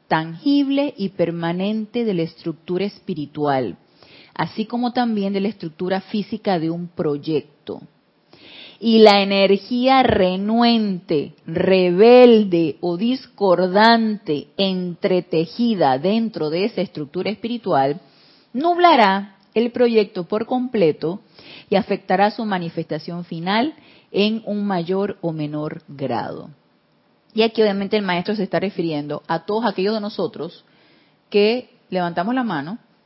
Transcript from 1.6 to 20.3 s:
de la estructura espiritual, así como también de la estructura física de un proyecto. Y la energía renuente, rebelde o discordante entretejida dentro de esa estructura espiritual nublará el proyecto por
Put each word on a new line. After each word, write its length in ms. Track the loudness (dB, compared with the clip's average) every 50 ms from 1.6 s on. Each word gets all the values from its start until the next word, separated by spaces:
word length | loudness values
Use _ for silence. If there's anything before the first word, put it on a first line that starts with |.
| -4 -4 -4 -6 -8 -6 -6 -4 -2
de 80 | -2 -2
la 80 | -2
estructura 640 | -4 -6 -8 -10 -10 -10 -10 -10 _ -6 -6 -4 -4
espiritual, 920 | -6 -8 -12 _ -10 -8 -8 -8 -10 _ -4 -2 0 0 -2 -2 -6 -8 -12 _ _ _ _ -20 _ -20 -20 -20 _ _
así 300 | -8 -8 -6 -4 -8 -8
como 280 | -6 -4 -4 -4 -2 -2
también 400 | -2 -2 -2 -2 -2 -4 -2 -2
de 80 | -2
la 60 | -4
estructura 540 | -4 -6 -8 -12 -14 -8 -8 -6 -4 -4 -6
física 580 | -6 -6 -6 -6 -6 -6 -10 -6 -2 -2 -2 0
de 100 | -2 -4
un 180 | -4 -6 -10
proyecto. 960 | -10 _ -4 -4 -2 -4 -4 -4 -4 -4 -4 -4 _ _ _ _ -14 -14 -14 -16 -20 _ _ _ _ _ _ _ _ -20 _ -20 -20 -20 -20 -20 -20 -18 _
Y 200 | 0 4 6 8
la 240 | 8 8 8 6 4
energía 800 | 2 2 2 4 4 4 2 0 -4 -2 0 2 4 4 4 4
renuente, 1300 | 4 2 2 2 0 0 -2 -2 0 0 2 4 4 2 2 0 -2 -4 -6 -4 -2 -2 -2 -2 -4 -12 _ _
rebelde 1300 | -6 -4 -2 2 4 4 4 4 2 4 6 8 8 10 10 10 10 8 6 4 2 2 0 0 0 -2 -4
o 160 | -4 -4 -4
discordante 1500 | -2 -2 -2 -2 -4 -8 -18 _ -2 2 2 2 2 2 2 4 4 6 6 6 4 2 -2 -4 -6 -4 -6 -6 -6 -6 -10 _
entretejida 1400 | -4 -2 -2 -2 -4 -6 -6 -6 -4 -2 0 0 0 -2 -2 -2 -2 -2 -4 -4 -2 -2 -2 0 2 2 2 2
dentro 540 | 0 0 -2 0 0 -2 -4 -6 -6 -6 -4
de 140 | -2 -2 -4
esa 160 | -4 -4 -6
estructura 500 | -6 -6 -6 -12 -12 -8 -8 -6 -6 -6
espiritual 680 | -6 -6 -8 -8 -8 -6 -4 0 0 2 2 0 -2 -6 -10 _ _ _ _ _ _ _ _ _ -8
nublará 840 | -2 -2 0 2 4 4 6 6 6 6 4 2 0 -4 -8 -16 _ _ _ _
el 160 | -2 -2 -2
proyecto 540 | 0 0 2 4 4 2 0 0 -4 -10 -6
por 200 | -4